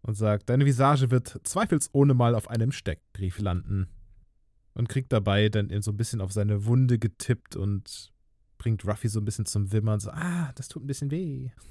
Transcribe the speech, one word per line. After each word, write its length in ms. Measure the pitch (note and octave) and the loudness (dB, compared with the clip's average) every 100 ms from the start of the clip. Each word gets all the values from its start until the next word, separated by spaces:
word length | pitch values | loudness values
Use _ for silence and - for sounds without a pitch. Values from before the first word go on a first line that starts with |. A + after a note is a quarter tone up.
und 120 | - | -6
sagt, 360 | G#2 A2 G#2 - | 0 2 0 2
„Deine 160 | B2 C#3 | 4 4
Visage 440 | B2 C3+ C#3+ C3 | 4 4 4 4
wird 300 | B2+ - - | 2 0 -10
zweifelsohne 720 | - F#3 G#3+ D3+ - C#3 C#3+ | -6 -2 0 0 2 4 4
mal 220 | B2+ A#2 A#2 | 6 4 2
auf 120 | - | -2
einem 220 | A#2 A#2 | -2 -2
Steckbrief 680 | - - D2+ _ - F#2 F#2+ | -2 -6 -6 _ -6 -6 -4
landen.“ 480 | G2 F2 - G2 F#2 - - - _ _ _ _ _ | -2 -2 -2 -4 -4 -8 -20 -20 _ _ _ _ _
Und 140 | - A#2+ | -6 -4
kriegt 240 | C3+ B2+ | -4 0
dabei 360 | A#2 G2 G2 G#2+ | 0 4 4 4
dann 220 | G#2 G#2 | 2 -2
eben 120 | G2+ | -4
so 80 | G#2 | -4
ein 60 | G#2 | -4
bisschen 240 | A2+ A2 | -4 -4
auf 120 | F#2+ | -4
seine 320 | G2+ G#2 G#2 G#2+ | -2 0 0 2
Wunde 340 | B2+ B2+ A#2 | 4 4 2
getippt 560 | A2 _ - A#2 _ - | 0 _ -2 -2 _ -6
und 560 | G2 G2 - - - _ _ _ _ _ | -4 -4 -6 -18 -18 _ _ _ _ _
bringt 280 | A#2 G#2+ F#2+ | -2 0 -2
Ruffy 220 | G#2+ A2+ | -2 -2
so 100 | A2 | -2
ein 40 | |
bisschen 220 | G#2 - G#2 | -2 -4 -2
zum 260 | G#2 G2 | -2 0
Wimmern, 260 | A2 G#2+ G#2+ | 0 0 -2
so, 120 | G#2 | -4
„Ah, 400 | D#3 F3 F3 D3+ | -6 -4 -4 -4
das 140 | B2+ - | -8 -14
tut 160 | D#3 | -10
ein 20 | C#3 | -8
bisschen 240 | C3+ C#3+ | -6 -4
weh.“ 400 | D#3 F3 C3 B2+ - - | -4 -6 -8 -10 -14 -2